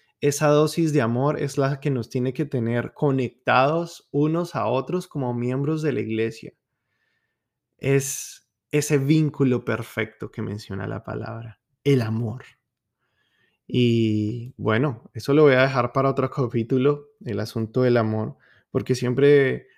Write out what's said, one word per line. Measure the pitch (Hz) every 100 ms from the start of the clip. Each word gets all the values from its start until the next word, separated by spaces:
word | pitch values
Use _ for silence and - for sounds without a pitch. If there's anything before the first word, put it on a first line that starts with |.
| _ _
esa | 143 - 151
dosis | 147 151 - 160
de | 147
amor | 117 120 143 156
es | 143 -
la | 135 143
que | 147
nos | 127 110
tiene | 127 127
que | 127
tener | 147 131 113 120 -
conectados | - 147 135 120 - - 120 139 165 170 - _
unos | 143 156 165 175
a | 135 107
otros | 127 135 180 -
como | 147 123
miembros | 120 123 131 143 160
de | 156
la | 117
iglesia. | 110 110 113 - - - _ _ _ _ _ _ _ _ _ _ _ _
Es | 135 139 139 - - - _ _ _
ese | 147 - 143
vínculo | 135 156 151 - 135 123
perfecto | - 113 113 - 110 - 107
que | -
menciona | 110 104 - 98 107
la | 110
palabra, | 107 110 113 113 117 - _ _
el | 143 131
amor. | 110 110 117 127 - _ _ _ _ _ _ _ _ _ _ _ -
Y | 123 120 117 110 107 104 120 123 -
bueno, | 110 110 147 113 -
eso | 113 -
lo | 143
voy | 151
a | 127
dejar | 135 135 120
para | 135 135
otro | 135 131
capítulo, | - 120 120 113 131 135 147 - _
el | 165 101
asunto | 107 113 110 127
del | 127 120
amor, | 110 110 120 - _ _ _
porque | 127 110
siempre | 127 123 123 143 143 131 123 -